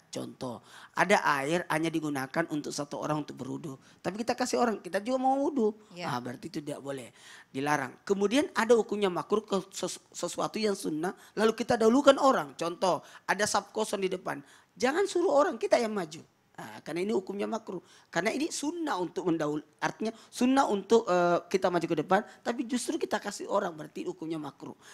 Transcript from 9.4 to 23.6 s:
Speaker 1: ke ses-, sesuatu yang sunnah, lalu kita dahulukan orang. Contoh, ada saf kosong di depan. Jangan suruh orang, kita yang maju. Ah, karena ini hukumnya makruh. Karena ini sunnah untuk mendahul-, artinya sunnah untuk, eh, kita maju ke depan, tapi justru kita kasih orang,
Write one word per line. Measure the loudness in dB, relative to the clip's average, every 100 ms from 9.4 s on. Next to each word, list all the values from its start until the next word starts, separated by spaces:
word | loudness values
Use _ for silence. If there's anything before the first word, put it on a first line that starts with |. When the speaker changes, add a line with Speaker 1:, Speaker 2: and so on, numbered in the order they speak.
| 2
Speaker 1:
ke | -2 -2
ses-, | -6 -6 -8 -14
sesuatu | -8 -6 -4 -4 0
yang | 0 0
sunnah, | -2 -2 -4 -6 -8
lalu | 2 2 2
kita | 0 4
dahulukan | 6 8 8 8
orang. | 6 4 0 -6
Contoh, | -6 0 2 2 -2 -6
ada | -2 0 2
saf | 0 -2
kosong | -4 -2 -2
di | -2
depan. | -4 -6 -8 -12 -20 _ -2
Jangan | 0 2 0
suruh | 2 4
orang, | 4 4 0
kita | 2 2
yang | 2 -2
maju. | -6 -8 -18 _ _
Ah, | -18 -16 -14 -8
karena | -4
ini | -2 -2
hukumnya | -4 -6 -4
makruh. | -6 -6 -12 -12 -20 _
Karena | -4 -2
ini | -2 -4
sunnah | -4 -6 -4 -4 -4
untuk | -4 -4 -2
mendahul-, | 0 -2 -4 -8 _
artinya | -6 -4 -6 -8 -14
sunnah | 0 2 4 4
untuk, | 0 4 4 4
eh, | 4 4 2 0
kita | 0 2
maju | 2 0
ke | -2
depan, | 2 0 0 -6 -6
tapi | -6 -4
justru | -4 -4 -4
kita | -2 -4
kasih | -4 -10 -4
orang, | -2